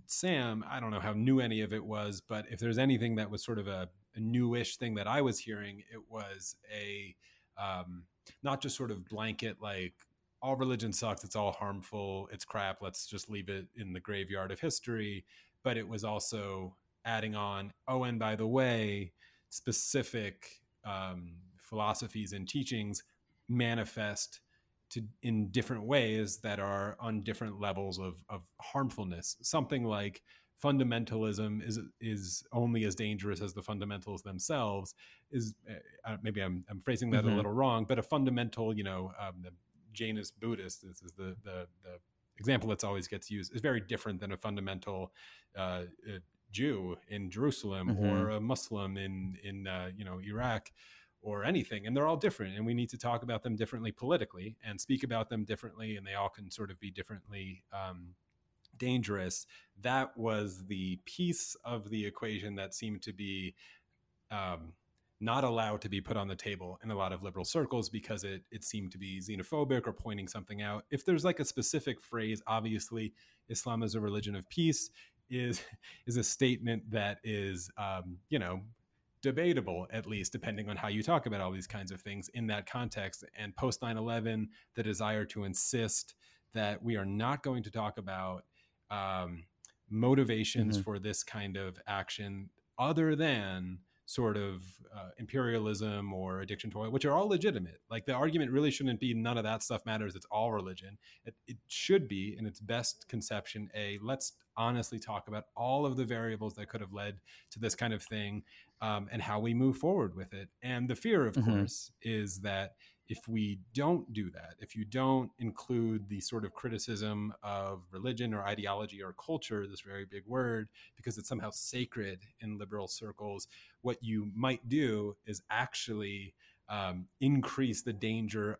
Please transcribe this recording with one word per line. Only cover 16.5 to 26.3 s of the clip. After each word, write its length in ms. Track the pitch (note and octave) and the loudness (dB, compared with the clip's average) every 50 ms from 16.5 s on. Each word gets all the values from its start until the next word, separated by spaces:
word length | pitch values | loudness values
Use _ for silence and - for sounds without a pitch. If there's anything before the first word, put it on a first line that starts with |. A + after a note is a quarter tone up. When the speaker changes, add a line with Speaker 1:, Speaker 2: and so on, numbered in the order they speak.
| F#2+ F#2+ F#2 F#2 - _ _ _ _ _ - | -4 -4 -6 -8 -10 _ _ _ _ _ -4
Speaker 1:
adding 300 | A2+ A2+ A2 A2 G#2+ G#2+ | -2 0 0 0 0 0
on, 380 | G#2 G2+ G2+ G2+ G2 G2+ G2 - _ - C3 | 0 0 0 -2 -2 -4 -6 -10 _ -2 0
"Oh, 160 | C3 B2+ B2+ | 2 2 2
and 140 | B2 A#2 A2 | 2 2 2
by 180 | A2 A2 A2 | 2 2 2
the 100 | A2 A2 | 2 2
way, 680 | A2 B2+ C3+ C3 B2 A#2 A2+ G#2+ G#2 G2+ G2+ F#2+ F2 - _ - - _ _ _ - | 4 6 6 6 6 6 4 2 2 0 0 -2 -6 -8 _ -20 -20 _ _ _ -12
specific, 1120 | - - - A#2+ A2 - - - - C3+ A#2+ - - A2+ G#2 G2 F#2+ - - - - - _ _ _ _ - | -12 -6 -2 0 2 2 4 4 2 2 2 0 -2 -2 -2 -4 -6 -10 -16 -20 -20 -20 _ _ _ _ -8
um, 540 | G#2 G2 F#2+ F#2+ F#2 F2+ F2 F2 F2 E2+ F2 F#2 - - | -6 -4 -4 -4 -4 -4 -6 -8 -10 -12 -16 -18 -20 -20
philosophies 760 | - - - A2+ G#2+ G#2 G#2+ G#2 - A#2+ G#2 - G#2+ G2+ F#2 | -20 -12 -4 0 2 2 2 2 0 -2 -4 -4 -4 -4 -4
and 160 | G2+ G2 F#2+ - | -4 -6 -4 -2
teachings 540 | - C#3+ C3 - C3 A2 G#2 G#2 G2+ - - _ _ _ _ _ _ _ _ - | -2 -2 0 0 0 -2 0 -2 -4 -6 -6 _ _ _ _ _ _ _ _ 0
manifest 920 | B2 B2 A#2+ A#2 A#2 A#2 G2+ - - A2+ G#2 G#2 G2 - - - - - _ _ _ _ _ _ _ _ _ - | 2 4 4 4 2 0 0 -2 -2 -2 -2 -2 -2 -2 -6 -6 -8 -16 _ _ _ _ _ _ _ _ _ -10
to, 140 | - A#2+ G#2+ A2 - _ | -8 -6 -6 -8 -8 _
in 280 | - A#2+ A2+ G#2+ G#2 F#2+ | -2 2 2 4 4 4
different 340 | F#2 B2 A2+ - B2+ G#2+ G#2+ | 4 2 4 2 0 -2 2
ways 540 | A#2+ C#3+ C#3 A#2 A2 A2 A2 G#2+ G2 | 6 6 6 6 6 4 2 2 0